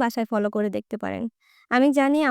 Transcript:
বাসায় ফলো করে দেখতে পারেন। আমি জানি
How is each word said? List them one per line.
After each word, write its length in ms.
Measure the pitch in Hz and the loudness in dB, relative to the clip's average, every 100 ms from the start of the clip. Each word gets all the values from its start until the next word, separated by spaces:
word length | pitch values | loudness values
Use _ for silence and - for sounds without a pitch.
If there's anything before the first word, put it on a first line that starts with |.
বাসায় 240 | 233 233 220 | 0 -2 -2
ফলো 180 | 214 208 208 | -2 -2 -2
করে 140 | 208 208 | -2 -4
দেখতে 180 | - 214 | -8 -8
পারেন। 200 | 196 98 233 - _ _ - | -6 -6 -8 -10 _ _ -2
আমি 160 | 247 285 277 | 2 4 4
জানি 200 | 277 302 285 | 2 2 2